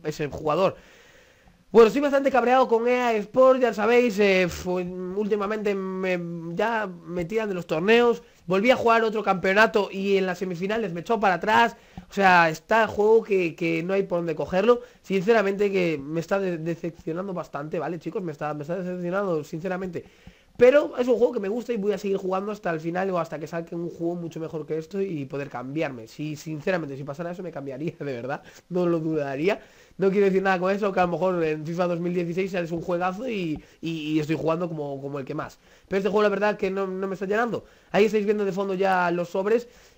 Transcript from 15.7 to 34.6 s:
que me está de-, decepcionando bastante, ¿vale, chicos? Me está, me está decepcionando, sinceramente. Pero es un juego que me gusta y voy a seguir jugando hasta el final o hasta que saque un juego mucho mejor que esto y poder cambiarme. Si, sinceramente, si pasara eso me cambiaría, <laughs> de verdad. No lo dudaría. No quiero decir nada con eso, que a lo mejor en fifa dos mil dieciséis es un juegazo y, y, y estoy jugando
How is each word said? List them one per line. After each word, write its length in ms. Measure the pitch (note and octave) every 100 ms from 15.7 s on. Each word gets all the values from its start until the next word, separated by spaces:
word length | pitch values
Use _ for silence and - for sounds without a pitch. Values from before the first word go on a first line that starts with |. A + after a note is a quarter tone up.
que 280 | G3 F3 D3+
me 200 | C#3 D#3+
está 180 | - G3
de-, 180 | F#3+ E3+
decepcionando 800 | D#3+ E3 F3 - - D#3+ G3
bastante, 460 | F3+ D3+ C#3+ D3+ E3+
¿vale, 180 | D3+ F3
chicos? 240 | E3 G#3
Me 80 | F3+
está, 240 | D3 D3+
me 80 | D3+
está 180 | C#3+ F#3
decepcionando, 600 | F3+ F3+ F3 F#3+ G3+ D#3+
sinceramente. 640 | D3 E3 F#3 F3+ F#3 D#3+ - _ - _ _ -
Pero 400 | B3 C#4+ D#4 -
es 100 | B3+
un 100 | A3+
juego 160 | A#3+
que 60 | B3
me 80 | G3
gusta 260 | A#3 A3
y 20 | A#3
voy 160 | G3
a 60 | F#3+
seguir 180 | G3+ F#3+
jugando 360 | F#3 F#3 G3+
hasta 180 | G#3 F#3
el 100 | E3
final 300 | E3 E3+ F#3+
o 80 | F3+
hasta 200 | D#3+ D3+
que 80 | D#3+
saque 260 | E3+ E3+
un 160 | E3+ E3+
juego 240 | - E3+
mucho 260 | F3 E3 D#3+
mejor 240 | D#3 D#3
que 140 | D3+ D#3
esto 240 | D#3+ G3
y 240 | G3 D#3+ C3+
poder 240 | C#3+ C3+
cambiarme. 560 | A#2+ B2+ D3 D3+ B2 A2+
Si, 300 | - D3+ D3
sinceramente, 600 | - D#3 E3 F#3 D3+ C#3
si 60 |
pasara 300 | C#3+ C#3+ E3+
eso 100 | F3+
me 80 | F3+
cambiaría, 420 | D3+ C#3 B2+ D#3+ -
<laughs> 20 |
de 60 |
verdad. 380 | C#3+ B2 B2 D3+ - - -
No 180 | F3+ F3
lo 140 | E3+
dudaría. 600 | D#3+ D#3 C#3 C3+ E3+ G#3+ - - _ -
No 120 | F#3+
quiero 160 | F#3+ G3
decir 160 | F#3+
nada 160 | F#3+ F#3
con 120 | F3+
eso, 220 | G3 G#3
que 80 | F#3+
a 60 | F3+
lo 60 |
mejor 300 | E3 F#3 F3
en 240 | D#3+ D#3 D3+
fifa 200 | E3+ F3+
dos 140 | E3+
mil 120 | F3
dieciséis 400 | F3 E3+ E3+ F#3+
es 180 | F#3 E3+
un 120 | E3+
juegazo 440 | E3+ F3 F3+ F#3 C4
y, 340 | G#3+ E3+ D3 - -
y, 320 | D#3+ E3 D3+
y 80 | D#3
estoy 160 | D3+ D#3
jugando 320 | D3 E3